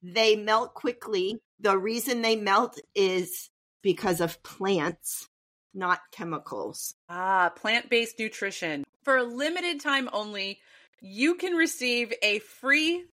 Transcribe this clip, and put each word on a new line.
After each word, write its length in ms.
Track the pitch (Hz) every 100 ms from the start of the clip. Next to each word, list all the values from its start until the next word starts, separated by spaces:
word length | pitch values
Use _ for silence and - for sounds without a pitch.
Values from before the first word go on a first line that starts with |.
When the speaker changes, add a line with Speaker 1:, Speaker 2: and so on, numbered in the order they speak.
Speaker 1:
They 360 | 175 180 220 214
melt 360 | 208 214 240
quickly. 680 | - - 240 - 208 185 226 _ _
The 180 | 208 190
reason 440 | 196 233 269 240
they 160 | 226 220
melt 420 | 202 196 240 - -
is 560 | - 190 185 180 - - _ _ _
because 400 | 196 175 156 156
of 200 | 170 -
plants, 840 | - - 196 196 156 - - - - _ _ _ _
not 260 | 196 185 180 -
chemicals. 840 | - 165 151 - 117 - 151 - - _
Speaker 2:
Ah, 400 | 175 185 190 180 -
plant-based 640 | 214 233 - 233 226 -
nutrition. 680 | 220 - 196 190 170 147 143 _
For 140 | - 262
a 60 |
limited 580 | 240 240 294 349 349 294
time 280 | 294 277 254
only, 460 | - 214 202 196 196 _ _ _ _
you 340 | 190 196 277 349
can 180 | 370 339
receive 580 | 320 - 247 240 233 -
a 160 | 214 208
free 680 | 208 - 254 285 311 349 359